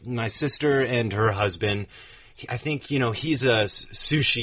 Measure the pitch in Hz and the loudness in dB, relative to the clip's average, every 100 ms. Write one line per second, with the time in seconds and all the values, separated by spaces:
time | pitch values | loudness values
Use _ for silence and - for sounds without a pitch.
0 | 113 120 113 - 147 - 147 135 127 123 | -6 -4 -4 -2 -2 0 2 2 2 0
1 | 110 101 110 101 104 90 107 101 98 - | 0 2 2 2 0 0 -2 -2 -4 -14
2 | - - - - - 120 151 147 - 143 | -20 -20 -20 -18 -10 -8 -4 -6 -2 0
3 | 120 104 156 139 131 110 104 - - - | 0 -2 -2 0 4 4 2 -2 -8 -4
4 | - 151 123 120 | 0 2 2 0